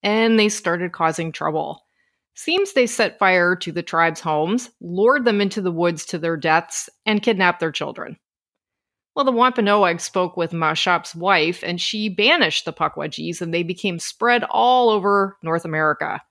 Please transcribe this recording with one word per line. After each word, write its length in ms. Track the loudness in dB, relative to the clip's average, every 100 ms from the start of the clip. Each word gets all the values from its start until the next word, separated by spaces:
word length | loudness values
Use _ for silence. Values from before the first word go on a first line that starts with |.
and 340 | 0 2 4 4
they 120 | 4
started 440 | 0 -2 -2 -4
causing 380 | 0 -2 0 -6
trouble. 540 | -4 -4 -2 -6 -10 _ _ _ _ _
Seems 400 | -12 -4 -2 0
they 120 | 2 0
set 320 | 0 -2 2
fire 380 | 2 4 2 0
to 160 | -4
the 100 | -6
tribe's 380 | -4 0 0 0
homes, 500 | -2 0 0 -2 -4 _
lured 440 | -8 2 2 4
them 160 | 2 2
into 220 | 0 -2
the 100 | -4
woods 320 | 0 -2 -2 -8
to 120 | -6
their 180 | -4 -4
deaths, 540 | 2 2 0 -12 -12 _ -2
and 160 | 0
kidnapped 380 | 0 2 2 2
their 120 | -4
children. 460 | -4 -8 -10 -14 -16 _ _ _ _ _ _ _ _ _
Well, 100 | -2
the 80 | 0
Wampanoag 680 | 4 2 2 2 4 4 0
spoke 360 | -4 -2 -2 -2
with 160 | -4
Mashop's 640 | 0 0 0 0 0 -2
wife, 480 | -6 2 2 2 -2
and 180 | -6 -4
she 300 | -4 -4 -4
banished 560 | 0 2 4 2 0 -6
the 80 |
Pukwudgies, 680 | -4 -4 -4 -10 -8 -8 -6
and 140 | -4
they 80 | -4
became 360 | -4 -4 -4 -6
spread 460 | -10 -2 0 0 0
all 400 | 2 4 4 4
over 480 | 2 2 2 0 -4
North 220 | -4 -4
America. 560 | -2 0 0 0 -4 -8 _